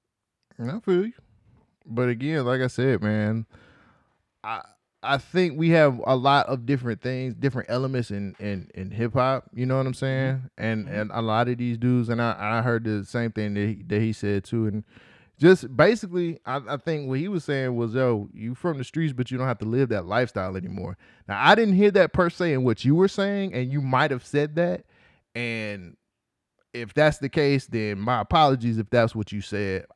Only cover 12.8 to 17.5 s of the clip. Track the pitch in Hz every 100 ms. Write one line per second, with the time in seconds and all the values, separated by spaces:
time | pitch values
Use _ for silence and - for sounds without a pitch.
12.8 | 113 104 98 120 117 110 104 101 104 107
13.8 | 85 104 113 - 104 101 - 117 110 107
14.8 | - - - _ _ _ 165 190 - 127
15.8 | 185 233 180 180 170 - - 139 110 139
16.8 | 170 151 135 131 190 180 -